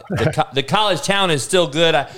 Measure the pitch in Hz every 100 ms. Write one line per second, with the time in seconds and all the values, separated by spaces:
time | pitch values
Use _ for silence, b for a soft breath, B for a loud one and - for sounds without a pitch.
0 | - 170 - 151 - 135 135 196 214 180
1 | - 196 190 147 - 180 165 143 165 156
2 | -